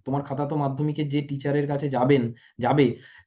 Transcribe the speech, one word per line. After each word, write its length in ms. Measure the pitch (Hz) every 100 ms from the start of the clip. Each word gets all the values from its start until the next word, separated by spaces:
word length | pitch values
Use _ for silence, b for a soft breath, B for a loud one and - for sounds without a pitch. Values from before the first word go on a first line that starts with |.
| -
তোমার 160 | 135
খাতা 240 | 139 131 143
তো 100 | 156
মাধ্যমিকের 540 | 139 135 151 147 147
যে 120 | 143
টিচারের 460 | 143 139 143 143 143
কাছে 220 | 143 147
যাবেন, 440 | 131 127 139 117 117 B B
যাবে, 360 | 120 143 127 110 B B